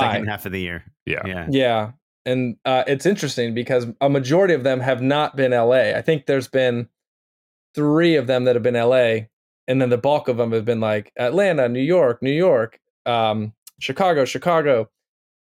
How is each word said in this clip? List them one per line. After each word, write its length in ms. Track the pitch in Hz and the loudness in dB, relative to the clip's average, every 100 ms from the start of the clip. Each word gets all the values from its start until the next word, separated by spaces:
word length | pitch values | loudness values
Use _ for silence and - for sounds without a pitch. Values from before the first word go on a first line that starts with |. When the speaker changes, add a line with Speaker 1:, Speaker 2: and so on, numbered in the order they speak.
| 123 | 0
Speaker 1:
second 140 | 104 107 | -2 -4
half 180 | 101 | -8
of 80 | 101 | -8
the 80 | 95 | -8
year. 240 | 90 85 - _ - | -6 -10 -14 _ -8
Speaker 2:
Yeah. 160 | 73 | -6
Speaker 1:
Yeah. 220 | 95 90 80 | -6 -8 -2
Speaker 3:
Yeah. 400 | 135 127 110 107 - _ _ 123 | 0 0 0 -4 -10 _ _ -4
And, 300 | 127 123 - 131 | -4 -4 -6 -2
uh, 180 | 131 - | 0 0
it's 200 | 135 175 | 0 0
interesting 480 | 202 143 127 117 | 0 -4 -4 -4
because 320 | 113 120 123 117 - | -4 -2 -2 -2 -2
a 80 | 139 | 0
majority 420 | 139 127 170 196 | 0 2 2 2
of 100 | 151 | 2
them 160 | 131 131 | 0 0
have 200 | 131 123 | -2 -2
not 360 | 131 147 151 139 | 0 0 -2 0
been 180 | 127 | 0
L 180 | 120 117 | 2 4
A. 200 | 127 107 | 4 2
I 80 | - | 0
think 240 | 160 151 - | 0 -2 0
there's 220 | 135 - | -2 -2
been 420 | 135 127 120 117 _ _ _ _ _ _ _ _ | 0 0 -2 -8 _ _ _ _ _ _ _ _
three 420 | 151 147 156 170 151 | -2 2 4 4 2
of 100 | 123 | 2
them 180 | 127 | 0
that 120 | 127 117 | 2 2
have 60 | |
been 140 | 120 120 | 0 2
L 180 | 117 | 2
A, 340 | 131 117 110 110 _ _ _ - | 4 2 0 -6 _ _ _ -4
and 140 | 131 | 0
then 80 | 123 | 2
the 80 | 120 | 0
bulk 300 | 139 147 139 | 0 0 0
of 80 | 117 | -2
them 160 | 117 | 0
have 120 | 113 110 | 0 -2
been, 140 | 113 | -2
like, 320 | 110 107 - - | -2 -2 -6 -4
Atlanta, 500 | 120 135 196 151 123 | -2 0 0 2 0
New 120 | 123 | 0
York, 420 | 143 180 131 117 | 0 2 2 0
New 80 | 131 | -2
York, 480 | 151 185 123 113 - _ _ 120 | 2 2 2 0 -8 _ _ -4
um, 460 | 117 110 107 107 - - _ | 0 0 -2 -6 -12 -20 _
Chicago, 440 | - 135 185 151 | -8 -2 0 2
Chicago. 640 | 127 131 175 165 147 117 110 _ _ _ _ _ | 0 -2 0 0 2 0 -2 _ _ _ _ _